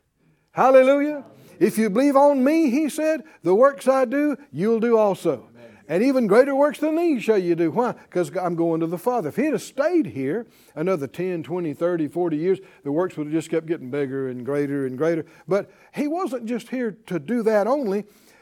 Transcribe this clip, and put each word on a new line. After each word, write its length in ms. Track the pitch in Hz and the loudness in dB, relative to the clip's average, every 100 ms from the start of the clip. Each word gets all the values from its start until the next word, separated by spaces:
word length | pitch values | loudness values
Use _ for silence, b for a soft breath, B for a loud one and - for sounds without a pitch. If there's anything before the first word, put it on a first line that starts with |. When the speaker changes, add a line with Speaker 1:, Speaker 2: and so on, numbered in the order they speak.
| _ _ _ _ _ | _ _ _ _ _
Speaker 1:
Hallelujah. 760 | - 240 269 262 285 294 294 - B B - | 2 6 8 8 4 0 -6 -12 B B -2
"If 180 | 190 214 | 0 2
you 120 | 220 | 0
believe 260 | 190 285 269 | 2 4 6
on 280 | 285 285 | 4 4
me," 260 | 254 320 320 | 2 2 2
he 180 | 247 311 | 2 -2
said, 360 | - 311 311 B B | -2 -2 -2 B B
"the 120 | 165 190 | 0 4
works 320 | 269 277 240 | 4 4 0
I 180 | 269 254 | 2 2
do, 320 | 277 294 262 B | 0 0 -2 B
you'll 280 | 139 202 226 | -4 0 0
do 180 | 233 220 | 2 4
also. 520 | 214 185 170 127 - | 2 0 -2 -4 -6
Speaker 2:
Amen. 220 | - - - - | -20 -20 -20 -4
Speaker 1:
And 140 | 165 | 0
even 240 | 254 262 226 | 2 2 4
greater 280 | 208 277 269 | 4 4 4
works 240 | 294 - | 2 0
than 160 | 302 311 | -2 0
these 260 | 349 262 | 0 0
shall 160 | 190 214 | 0 0
you 160 | 175 165 | 0 0
do." 160 | 165 | 0
Why? 240 | 151 240 B - | 0 -2 B -6
'Cause 240 | 180 165 180 | -4 -4 -4
I'm 180 | 180 170 | -4 -2
going 240 | 170 160 | 0 0
to 60 | 165 | -4
the 100 | 170 | -4
Father. 320 | 247 247 156 | -4 -2 -4
If 80 | 160 | -2
he'd 160 | 302 | -2
have 80 | 233 | -2
stayed 460 | - - 302 349 202 | -6 -4 0 0 -2
here 380 | 135 135 190 233 b b - | -4 -6 -6 -8 b b -6
another 320 | 170 185 139 | -2 -2 -4
ten, 340 | - 180 175 | -8 -6 -6
twenty, 320 | 143 180 170 | -6 -6 -6
thirty, 340 | 139 170 175 147 | -4 -2 -2 -4
forty 300 | 170 175 151 | -4 -4 -2
years, 220 | 175 190 B B | 0 -2 B B
the 80 | 139 | -6
works 260 | 147 185 - | -2 -4 -6
would 100 | 151 | -6
have 60 | |
just 160 | 160 156 | -4 -2
kept 160 | 165 160 | -4 -4
getting 240 | 165 127 | -6 -6
bigger 400 | 143 139 135 131 | -6 -4 -6 -6
and 160 | 123 123 | -8 -4
greater 400 | 143 143 139 135 | -2 -2 -4 -4
and 120 | 127 | -2
greater. 280 | 156 165 B B - | -2 -2 B B -4
But 240 | 190 - b b - | -4 -4 b b -6
he 120 | 294 | -4
wasn't 380 | 330 359 247 226 | -4 -4 -6 -6
just 240 | 240 - | -8 -6
here 220 | 254 240 - - | -6 -6 -8 -8
to 120 | 175 | -8
do 220 | 139 240 | -4 -2
that 240 | 214 214 202 | 0 2 2
only. 400 | 220 233 196 202 b b b | 0 -2 -4 -6 b b b